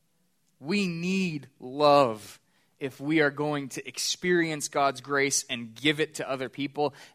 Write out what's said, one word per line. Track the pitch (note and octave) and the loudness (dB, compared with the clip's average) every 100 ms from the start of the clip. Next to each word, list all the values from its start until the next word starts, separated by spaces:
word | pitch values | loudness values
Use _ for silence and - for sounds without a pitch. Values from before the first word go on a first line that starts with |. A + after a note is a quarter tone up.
| _ _ _ _ _ _ | _ _ _ _ _ _
We | C3+ G3+ F#3 | -4 -2 -2
need | E3 F3 F#3+ F#3 D3+ B2+ - | -2 -2 0 0 -4 -10 -16
love | B2+ C#3 D3 C#3+ C3 G#2+ G2 - _ _ _ - | -8 4 8 8 6 0 -12 -20 _ _ _ -10
if | C3+ - | -10 -6
we | C#3+ D#3+ | 0 4
are | D3 | 4
going | C#3 D3+ D3 C3+ | 2 -4 -4 -6
to | - B2+ | -12 -12
experience | - - - F3+ F3 D#3+ D3+ - | -6 -4 -2 2 2 2 -2 -4
God's | D3+ C#3 B2+ | 0 0 0
grace | B2 C#3+ C#3 - - | -2 0 0 0 -4
and | B2 A#2 | -8 -10
give | A2+ C#3+ D3+ | -2 0 0
it | D#3 - | -2 -4
to | C3+ | -6
other | C3 B2+ | -6 -6
people. | - D#3 C#3+ D3 - - | -6 -6 -2 -4 -4 -18